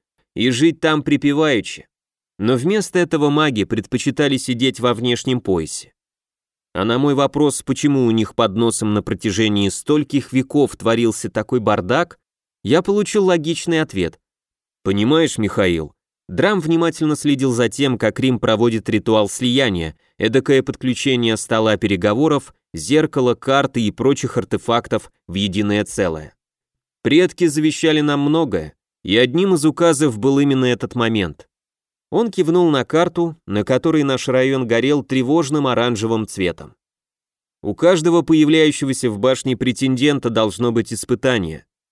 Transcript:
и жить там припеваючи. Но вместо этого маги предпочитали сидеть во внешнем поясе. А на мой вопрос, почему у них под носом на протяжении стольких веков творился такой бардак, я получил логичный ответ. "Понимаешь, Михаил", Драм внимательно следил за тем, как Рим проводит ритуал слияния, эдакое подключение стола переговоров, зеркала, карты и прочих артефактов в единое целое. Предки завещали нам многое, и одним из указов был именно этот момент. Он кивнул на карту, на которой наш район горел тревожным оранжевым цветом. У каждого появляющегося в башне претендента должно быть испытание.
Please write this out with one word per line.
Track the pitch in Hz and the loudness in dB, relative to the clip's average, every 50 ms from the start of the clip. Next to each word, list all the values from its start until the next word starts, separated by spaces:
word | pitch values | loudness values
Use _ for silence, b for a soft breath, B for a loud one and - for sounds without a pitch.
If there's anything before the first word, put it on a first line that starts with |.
| _ _ _ _ _ _ - | _ _ _ _ _ _ -4
и | - 117 131 | -2 0 0
жить | 120 120 156 165 - - | 2 2 2 2 2 2
там | - 160 156 151 127 | 0 0 0 0 0
припеваючи. | 147 143 131 143 143 139 151 156 151 127 107 - - - - - _ _ _ _ _ _ _ _ _ _ - | 0 0 0 0 0 0 0 0 0 0 -2 -4 -6 -12 -16 -18 _ _ _ _ _ _ _ _ _ _ -4
Но | 101 117 131 | 0 0 0
вместо | 117 135 180 214 214 185 - - 180 | 0 0 0 0 0 -2 0 0 0
этого | 175 170 170 151 147 143 | 0 0 0 0 2 2
маги | 143 151 156 147 120 104 92 | 2 2 2 2 0 -2 -2
предпочитали | - 113 110 - - - 120 - 135 - - 147 139 135 | -2 -4 -6 -4 -4 -4 -4 -2 -2 -2 0 0 0 0
сидеть | 123 - 131 120 113 135 131 123 - | -2 -2 -4 -4 -2 -2 -2 -2 0
во | 120 123 113 | -2 -2 -2
внешнем | 113 120 123 120 - - 135 127 123 | 0 -2 -2 -2 -2 -2 -2 -2 -2
поясе. | - 98 92 82 78 - - - - - _ _ _ _ _ _ _ _ _ _ _ _ _ _ _ _ - | 0 -2 -2 -2 -2 -4 -10 -14 -14 -18 _ _ _ _ _ _ _ _ _ _ _ _ _ _ _ _ -6
А | 90 98 | -4 -2
на | 113 120 | 0 0
мой | 127 143 147 135 | 0 2 2 2
вопрос, | 139 139 135 - 147 151 139 - - | 2 0 0 0 0 0 0 0 -2
почему | - - 131 - - 143 139 135 123 | -4 -6 -4 0 0 0 2 2 2
у | 113 | 2
них | 113 113 104 - - | 2 2 0 -2 0
под | - 113 101 92 | 0 0 0 0
носом | 113 117 113 - - 113 107 104 | 0 0 0 0 -2 -2 -2 -2
на | 104 - | -2 -2
протяжении | - 107 - - 107 90 107 110 104 104 101 101 95 | -4 -6 -4 -4 -2 0 0 0 0 2 0 0 -2
стольких | - - - - 151 151 139 - 143 135 - - 127 | -2 -4 -2 0 0 0 0 0 -2 -4 -2 -2 -2
веков | 131 131 - - 147 135 - - | -2 -2 0 0 0 0 0 -2
творился | - - 113 113 117 120 110 107 - - 98 | -2 -2 0 0 2 2 0 0 -2 -6 -6
такой | - 110 107 - 127 123 | -6 -6 -4 -2 -2 -2
бардак, | 101 107 104 101 90 92 123 160 175 - - _ _ _ _ _ _ _ _ _ - | 0 0 0 0 0 -2 -2 -2 -2 -4 -8 _ _ _ _ _ _ _ _ _ -2
я | 196 143 165 | 0 0 2
получил | - - 202 208 202 - - 208 190 | 2 2 0 0 0 0 0 0 2
логичный | 185 175 165 147 160 165 - - 175 165 156 | 2 2 0 0 -4 -6 -4 -4 -2 -2 -2
ответ. | 156 156 - 95 - - - - _ _ _ _ _ _ _ _ _ _ _ _ - | -2 -2 -4 -4 -4 -4 -6 -10 _ _ _ _ _ _ _ _ _ _ _ _ -4
"Понимаешь, | 95 98 101 107 127 156 165 160 139 - | -2 0 0 2 2 2 2 2 0 -2
Михаил", | 117 107 95 - - 98 90 85 80 76 73 - _ _ _ _ _ _ | -2 -4 -2 0 0 0 0 0 -2 -4 -8 -14 _ _ _ _ _ _
Драм | - 90 - 175 202 214 180 | -10 -4 -2 0 0 0 0
внимательно | 156 156 165 165 170 165 160 - 160 151 147 | 0 0 0 0 0 0 -2 -2 -2 -2 -2
следил | - - 147 143 127 135 131 | 0 0 0 0 0 0 0
за | 117 117 120 110 | 0 0 0 0
тем, | - - 143 135 120 | 0 0 -2 0 0
как | 101 113 107 - - | 0 -2 -2 -2 0
Рим | 131 131 123 104 | 0 0 0 0
проводит | - 113 110 104 120 120 113 107 - 113 | 0 0 2 2 2 2 0 -2 -2 -2
ритуал | 113 104 - 113 110 110 104 98 | -2 -2 0 2 2 2 2 0
слияния, | - - 127 123 123 135 131 113 92 85 80 78 - _ _ _ _ | -2 -4 -2 0 0 0 0 0 0 -2 -4 -6 -10 _ _ _ _
эдакое | - 104 120 117 131 - 147 135 131 123 | -4 -2 0 0 0 2 2 2 2 2
подключение | - 117 - 131 127 117 - - 139 127 120 117 113 110 | -2 -6 -4 -4 -4 -2 -2 0 0 0 2 2 0 0
стола | - - - 117 110 110 110 104 | -2 -2 -2 0 0 2 2 0
переговоров, | 95 113 101 101 90 92 104 107 127 156 156 147 131 - - - _ _ _ - | 0 0 0 0 0 0 0 2 2 2 2 0 0 -4 -6 -18 _ _ _ -12
зеркала, | 82 76 98 143 156 156 156 - 143 127 123 117 | -8 -4 0 2 2 2 0 0 0 0 0 0
карты | - - 135 135 139 139 131 - 120 | -2 -2 0 0 0 0 0 -2 -2
и | 110 101 | -2 -2
прочих | - - 117 135 143 - 135 117 - | -2 0 0 0 0 0 -2 -6 -4
артефактов | 117 92 - 107 - - 120 117 120 - - 120 104 - - _ _ _ | -4 -4 -4 -4 -4 -2 -2 -2 -2 -2 -4 -6 -6 -6 -8 _ _ _
в | - 87 | -8 -4
единое | 98 101 98 87 104 101 104 101 104 101 | -4 -2 -2 -2 -2 -2 0 0 -2 -2
целое. | - - - 98 85 80 78 78 78 _ _ _ _ _ _ _ _ _ _ _ _ _ _ - | -4 -4 -4 -2 -2 -4 -6 -10 -16 _ _ _ _ _ _ _ _ _ _ _ _ _ _ 0
Предки | 123 143 170 185 180 - - 175 | 2 4 4 4 2 2 0 0
завещали | 160 139 156 156 156 143 - 165 156 156 151 | 0 2 2 0 0 0 0 0 0 2 2
нам | 147 147 143 143 | 2 0 0 0
многое, | 143 147 156 165 165 120 98 85 76 76 - _ _ _ _ _ - | 0 0 0 0 0 -2 -2 -4 -6 -8 -14 _ _ _ _ _ -4
и | - 101 | 0 2
одним | 117 127 123 127 170 196 196 180 | 2 2 2 2 2 2 2 2
из | 147 147 | 2 2
указов | 156 131 - 170 170 151 131 156 139 110 | 0 2 2 2 2 2 2 2 0 0
был | 104 120 139 139 143 | 0 0 2 2 2
именно | 143 143 135 131 127 | 2 2 2 2 2
этот | 123 120 - 127 - - | 0 0 -2 -4 -6 -4
момент. | 123 117 113 113 107 92 78 73 - - _ _ _ _ _ _ _ _ _ _ _ _ - - | -2 0 0 0 0 -2 -2 -6 -12 -20 _ _ _ _ _ _ _ _ _ _ _ _ -4 -2
Он | 202 233 220 | -2 -2 0
кивнул | - 185 165 160 170 180 175 160 | 0 -2 0 2 2 4 4 4
на | 147 131 117 | 2 0 0
карту, | - 156 160 175 170 - 170 170 165 156 _ _ | 0 0 0 0 0 0 -2 -4 -4 -4 _ _
на | - 101 104 101 | -4 -2 -2 0
которой | - 127 131 - 165 160 151 139 | 0 0 0 0 2 2 2 2
наш | 139 131 123 - | 0 -2 -2 -2
район | 139 127 131 131 135 135 131 123 | 0 0 2 2 2 0 0 0
горел | 110 117 117 123 139 147 143 - | 0 0 2 2 2 0 0 -2
тревожным | - 135 131 120 131 151 170 151 131 156 151 139 | -2 -2 0 0 2 2 0 0 0 -2 -2 0
оранжевым | 127 120 123 120 123 117 101 110 113 113 110 104 | 0 0 0 0 0 -2 -2 -2 -2 -2 -2 -4
цветом. | - - 98 92 85 82 80 76 - _ _ _ _ _ _ _ _ _ _ _ _ _ _ _ _ _ _ - | -4 -6 -4 -4 -4 -4 -6 -12 -20 _ _ _ _ _ _ _ _ _ _ _ _ _ _ _ _ _ _ -8
У | 101 98 | -8 -2
каждого | - 160 175 190 160 156 175 170 170 | 2 2 4 4 4 2 2 2 2
появляющегося | - - 160 156 151 147 160 160 156 151 143 - 143 135 127 - 131 117 | 2 4 4 4 4 4 4 4 4 2 2 0 -2 -4 -2 -2 -2 -2
в | 104 | -2
башне | 98 113 131 131 - - 135 123 | 0 0 0 0 0 -2 -4 -2
претендента | - 127 127 110 - 135 131 131 120 139 147 143 131 - 117 | -2 -2 -2 -2 0 0 0 0 2 2 0 0 0 -2 -2
должно | 110 113 110 104 92 - 123 120 | 0 0 0 0 -2 -2 -2 0
быть | 113 117 98 - 113 | 0 -2 -2 -4 -6
испытание. | - - - 123 117 - 131 123 107 87 80 78 73 - _ _ _ _ _ | -8 -4 -4 -4 -2 0 0 0 -2 -2 -6 -8 -12 -16 _ _ _ _ _